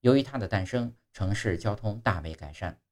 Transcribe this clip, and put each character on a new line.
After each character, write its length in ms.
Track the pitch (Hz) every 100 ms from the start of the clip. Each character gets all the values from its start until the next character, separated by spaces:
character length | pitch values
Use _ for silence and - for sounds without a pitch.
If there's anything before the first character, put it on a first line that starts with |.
由 140 | 123
于 80 | 135
它 140 | 135 135
的 100 | 98
诞 180 | 104
生， 300 | 92 123 120 - _
城 220 | - 95
市 220 | 101 110 87
交 180 | 110
通 240 | 104 107 104
大 200 | 113 90
为 140 | 80
改 180 | 80 73
善。 280 | 73 90 82 _